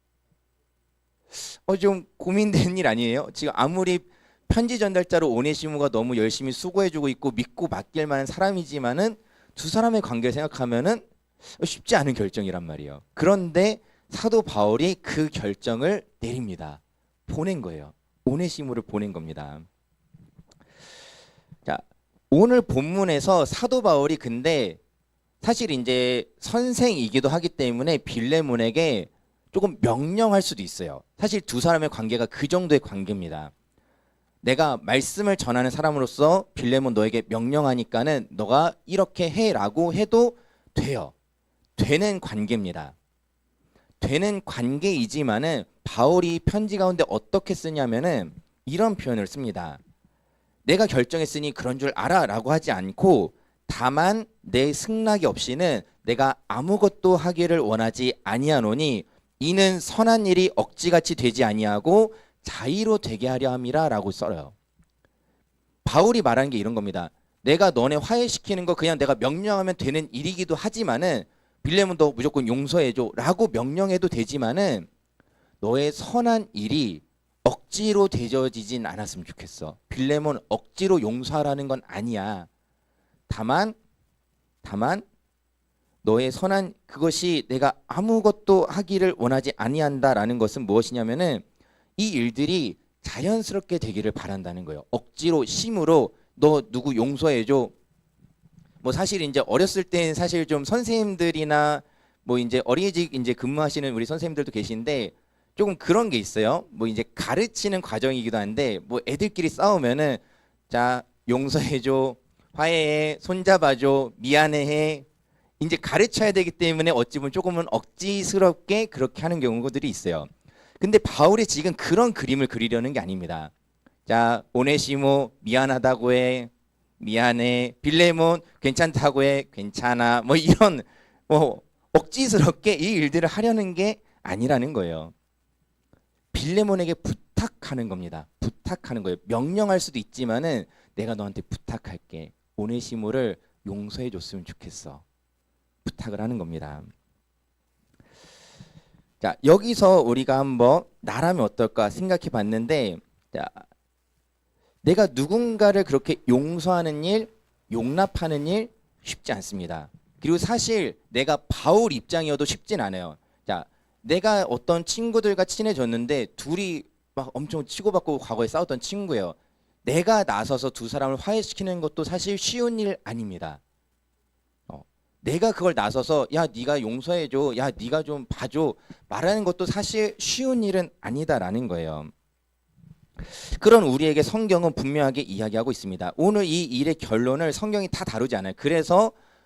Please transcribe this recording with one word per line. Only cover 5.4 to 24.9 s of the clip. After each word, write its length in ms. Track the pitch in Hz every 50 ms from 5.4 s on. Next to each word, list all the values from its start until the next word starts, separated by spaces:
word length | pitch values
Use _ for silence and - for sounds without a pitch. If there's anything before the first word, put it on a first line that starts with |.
| 131 151 147 - 156 156 151 143 143 139
너무 280 | - 110 117 123 123 113
열심히 340 | 107 110 107 - 135 131
수고해주고 560 | 123 - - 180 - 196 196 180 156 156 143 139
있고 220 | 123 - - 143
믿고 360 | - - - - _ - 175 160
맡길 400 | 104 92 - _ - 160 151 151
만한 180 | 143 135 135
사람이지만은 920 | 143 - - 190 196 196 185 165 135 143 143 127 120 127 165 202 226 214 - _ _ _ _ _ _ _
두 140 | - - 160
사람의 320 | - 220 226 233 226 214
관계를 320 | - - 120 117 117 127 117
생각하면은 680 | 143 156 151 - - 127 120 117 117 139 185 233 226 - _ _ _ _ _ _ _ - - - - 170
쉽지 320 | 165 - - - - 254
않은 180 | 170 143 147 123
결정이란 500 | 107 104 95 - 110 101 95 87 87 87
말이에요. 380 | 80 76 71 73 71 69 73 - _ _
그런데 680 | - - 175 202 196 180 170 151 180 190 214 214 - _ _ _ _ _ _
사도 320 | - - - 226 220 226
바울이 540 | 220 - - 104 104 104 110 123 156 185 185 -
그 280 | - - - 151 156 151
결정을 760 | - - 113 101 98 - - 123 117 117 135 175 208 196 - _ _ _
내립니다. 600 | - 117 120 127 120 101 90 85 82 76 73 71 _ _ _ _ _ _ _ _ _ -
보낸 340 | - 151 160 196 190 151
거예요. 320 | 107 90 82 76 71 76 - _ _ _ _ _ -
오네시모를 560 | 127 135 160 180 170 - - 143 131 120 117 -
보낸 300 | - - 104 104 101 92
겁니다. 480 | 85 80 80 78 76 73 71 73 76 82 - _ _ _ _ _ _ _ _ _ - _ _ _ - - _ _ _ _ _ _ _ - - - - - - - - - _ _ _ _ _ - - _
자, 120 | - - - - _ _ _ _ _ _ _ _ -
오늘 300 | 135 156 208 240 247 247
본문에서 840 | - - - 131 139 160 180 196 196 180 156 143 - 185 190 170 143
사도 360 | 123 - - 240 226 254 254
바울이 340 | 208 196 160 143 139 151 160 -
근데 640 | - 123 117 120 127 160 165 143 113 92 80 - _ _